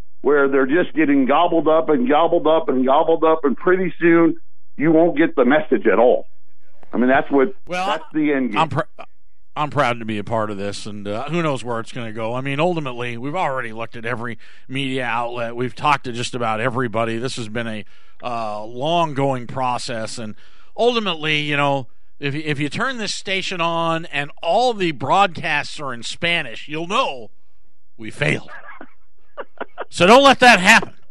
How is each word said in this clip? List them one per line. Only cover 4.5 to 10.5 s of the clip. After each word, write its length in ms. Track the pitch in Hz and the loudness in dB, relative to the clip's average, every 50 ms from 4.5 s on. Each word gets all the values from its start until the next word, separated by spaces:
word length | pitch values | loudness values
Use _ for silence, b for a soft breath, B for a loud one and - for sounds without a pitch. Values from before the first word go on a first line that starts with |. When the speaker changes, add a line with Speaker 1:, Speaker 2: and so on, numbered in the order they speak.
| - - - - - | -6 -6 -6 -6 -2
Speaker 1:
you 140 | - 139 165 | 0 2 4
won't 260 | 160 160 170 175 151 | 6 6 4 4 4
get 180 | 139 165 156 - | 2 2 2 4
the 80 | - 123 | 4 4
message 440 | 120 143 156 156 - 135 107 101 | 6 4 4 4 2 2 2 4
at 100 | 110 95 | 4 6
all. 300 | 104 117 127 98 62 - - - - - - - - - - - - - - - | 6 6 6 6 4 0 -2 -6 -6 -6 -6 -6 -6 -6 -6 -6 -6 -6 -2 0
I 40 | |
mean, 120 | 104 120 127 | 2 2 4
that's 220 | 131 143 156 - | 4 2 2 2
what, 240 | 139 139 131 - - - - | 2 4 4 2 0 -4 -6
Speaker 2:
Well, 200 | - 165 180 185 | -4 -4 -2 -2
Speaker 1:
that's 160 | 196 208 185 - - - | -2 -2 -4 -4 -6 -4
the 180 | 156 151 147 | -2 0 0
end 200 | 143 135 131 120 | 0 0 0 0
game. 100 | 104 147 | 0 0
Speaker 2:
I'm 80 | 165 156 | 0 2
pr-, 360 | - 151 160 - - - - - - - - - - - - - - | 0 -2 -4 -4 -6 -10 -10 -10 -10 -10 -10 -10 -10 -10 -10 -8 -4
I'm 160 | - 151 147 | -4 -4 -2
proud 260 | - 143 139 120 120 | 0 2 2 2 2
to 80 | 120 117 | 0 -2
be 140 | 107 110 104 | -4 -4 -4
a 40 | 101 | -4
part 280 | 101 117 113 107 107 | -2 0 0 0 -2